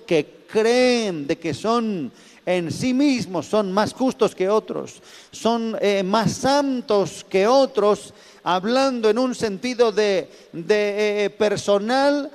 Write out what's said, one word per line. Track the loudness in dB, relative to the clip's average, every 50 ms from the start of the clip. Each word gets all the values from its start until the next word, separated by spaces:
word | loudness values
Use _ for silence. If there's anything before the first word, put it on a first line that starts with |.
| -4
que | 0 0 0 0 -2 -8 -20 -18 -4
creen | -2 0 2 2 4 4 4 4 2 2 0 -2 -4 -4 -4
de | -4 -6
que | -4 -4 -6 -6
son | -4 -2 -2 0 0 0 -2 -4 -4 -6 -8 -10 -16 -20 -20 -20 -10 _
en | -2 -2 -2 -2 -4
sí | -6 -4 -2 -2 0
mismos | 2 2 2 0 0 -4 -4 -6 -6 -4
son | -2 0 0 0 0 0
más | 0 0 0 -2
justos | -2 -2 -2 0 0 0 -2 0
que | -2 -2 0
otros, | 0 0 -2 -4 -6 -8 -10 -10 -14 -20 -20 -20 -20 -20 -20 -20
son, | -14 -4 -2 -2 0 0 -2 -4 -4 -2
eh, | 0 0 0 0 0
más | 0 0 0 0 0 -2
santos | -2 0 0 2 2 0 0 -4 -4 -2 0 0 2 0 0 -4 -10 -10 -2
que | 0 2 4
otros, | 4 4 4 4 2 2 2 2 2 2 0 -4 -10 -20 -20 -20 -20 -20 -8 -4
hablando | -2 -2 0 0 0 0 2 2 0 0 0 0 2
en | 2 2
un | 0 -2 -2
sentido | -4 -4 -4 -4 -6 -6 -4 0 2 2 2
de, | 4 2 2 2 2 0 -2 -4 -10 -20 -20 -14 -14
de, | -8 -2 0 0 2 0 0 -2 0 -2 0 0 0 -2
eh, | -4
personal, | -2 0 0 0 0 0 0 2 2 2 2 0 0 2 2 2 2 0 -2 -6